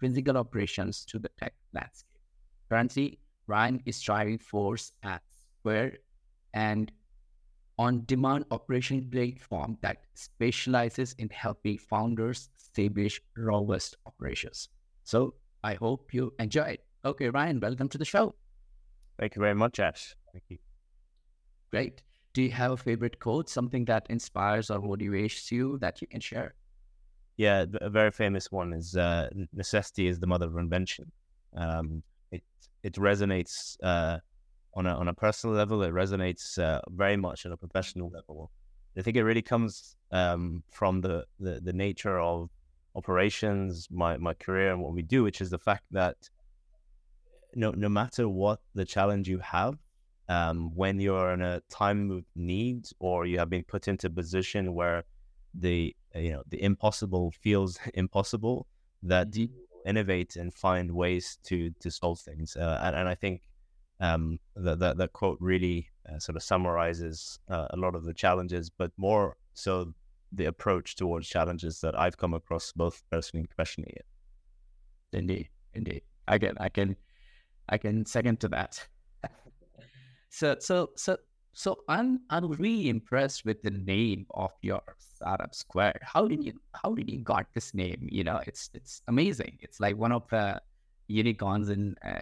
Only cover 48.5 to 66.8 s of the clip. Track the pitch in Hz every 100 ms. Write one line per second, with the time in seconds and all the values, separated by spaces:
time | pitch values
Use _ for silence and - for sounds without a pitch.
48.5 | 107 - 101 92 101 98 101 92 92 -
49.5 | 87 113 147 - _ _ _ - 87 82
50.5 | 82 82 85 95 98 98 95 92 90 90
51.5 | 87 - - 101 101 101 92 - 87 87
52.5 | 92 123 123 - - 92 90 87 87 85
53.5 | 90 - 101 - 95 92 85 85 92 92
54.5 | 104 92 87 87 85 - - - - -
55.5 | 87 90 87 80 - _ 85 85 71 69
56.5 | - 98 98 107 - 101 90 87 - 107
57.5 | 101 95 90 - 95 92 98 98 110 113
58.5 | 127 - _ _ _ 90 90 104 104 117
59.5 | - - - 92 107 95 92 87 85 87
60.5 | - 95 90 87 87 90 90 - - -
61.5 | 90 85 82 85 - 87 85 - 76 78
62.5 | - 85 78 90 76 90 90 98 90 -
63.5 | - _ _ _ - 87 82 80 82 -
64.5 | 104 90 80 90 80 92 - 95 78 90
65.5 | 92 90 85 - _ - 76 - 80 -
66.5 | 92 90 85